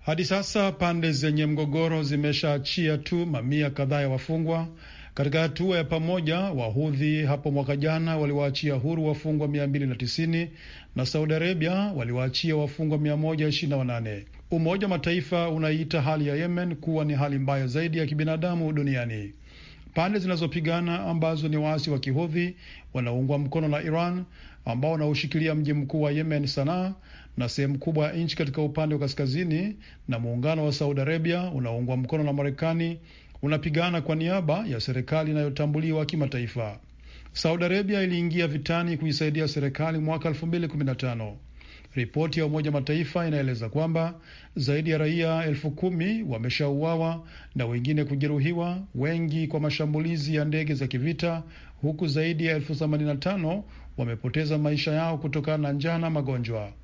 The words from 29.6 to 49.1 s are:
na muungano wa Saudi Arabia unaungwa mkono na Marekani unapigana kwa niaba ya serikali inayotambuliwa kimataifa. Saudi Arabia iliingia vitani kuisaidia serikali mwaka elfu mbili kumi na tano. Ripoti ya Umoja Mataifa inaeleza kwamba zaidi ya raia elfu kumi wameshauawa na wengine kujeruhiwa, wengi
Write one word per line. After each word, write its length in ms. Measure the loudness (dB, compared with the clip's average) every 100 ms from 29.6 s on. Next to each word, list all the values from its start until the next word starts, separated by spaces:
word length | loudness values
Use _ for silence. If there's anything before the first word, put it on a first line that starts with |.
| 0 -6 -14 -14 -4
na 120 | -2
muungano 460 | -2 0 0 2 0
wa 80 |
Saudi 280 | 2 0 2
Arabia 400 | 0 0 2 0 0
unaungwa 460 | -2 -2 -2 0 0
mkono 260 | 0 0
na 100 | 2
Marekani 640 | 2 0 0 0 2 0 -4 -12 -20 -20 -4
unapigana 600 | 0 0 2 2 2 0
kwa 140 | 0 0
niaba 500 | 2 2 2 0 0
ya 120 | -4
serikali 520 | -2 -2 0 0 2
inayotambuliwa 760 | 2 0 0 0 2 2 0 0
kimataifa. 720 | 0 0 0 -4 -4 -6 -8 -18 -20 -20 -20 -12
Saudi 300 | -2 0 2 2
Arabia 380 | 2 2 2
iliingia 440 | 2 2 2 2 0
vitani 500 | 0 0 0 0 0
kuisaidia 500 | 0 2 2 2 0
serikali 500 | 0 -2 0 -2 0
mwaka 320 | 0 0 0
elfu 160 | -2 -2
mbili 200 | 0 0
kumi 160 | 0
na 120 | -2 0
tano. 420 | -2 -4 -6 -10 -18 -20 -20 -20 -8 -4
Ripoti 440 | -2 0 0 2
ya 60 | 0
Umoja 260 | 0 0
Mataifa 560 | 0 0 0 0 0 0
inaeleza 420 | 2 0 -2 -2
kwamba 440 | 0 2 2 0 -4 -18 -20 -10 -4
zaidi 340 | 0 2 2
ya 80 | 2
raia 480 | 2 2 2 2 0
elfu 260 | 0 -2
kumi 520 | -2 0 2 0 0
wameshauawa 1000 | -2 -2 -2 0 0 2 2 2 0 -2 -8 -18 -8 -4
na 100 | 0
wengine 380 | 0 2 2
kujeruhiwa, 760 | 2 0 2 2 2 0 -2 -4 -6 -2
wengi 520 | 0